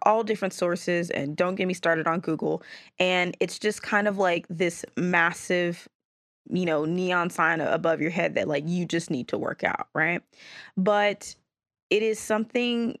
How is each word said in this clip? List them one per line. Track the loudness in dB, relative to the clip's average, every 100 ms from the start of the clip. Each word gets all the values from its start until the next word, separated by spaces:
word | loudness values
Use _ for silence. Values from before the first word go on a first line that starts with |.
all | 4 4
different | 2 -2 -4
sources, | -2 -2 -2 -2 -2 -2
and | -4 -2 0
don't | 0 0
get | -2
me |
started | 0 0 2 2
on | 0
Google. | -2 -2 -2 -2 -6 -20 -8 0
And | 2 2 0 -2
it's | -4 -2
just | -4 -4
kind | 0 2 2
of | 2
like | 2 2 -2
this | -2 -2 -2 -8 -2
massive, | 2 4 2 0 -2 0 0 -4 -12 _ _ _ _ _ -4
you | -2 2
know, | 0 0
neon | 0 0 0 0
sign | 2 2 2
a-, | 0
above | 2 2 2
your | 0
head | 0 0 0
that, | 0
like, | -2 -2
you | -2 -2
just | -2 -2
need | -4 -4
to | -4
work | -4 -4
out, | -4 -4 -4 -2
right? | 0 -2 -6 -20 -20 -20 -8 0
But | 2 4 2 0 -10 -18 _ _ _ _ 0
it | 2
is | 2 -2
something | 0 -2 0 0 0 0 -2 -4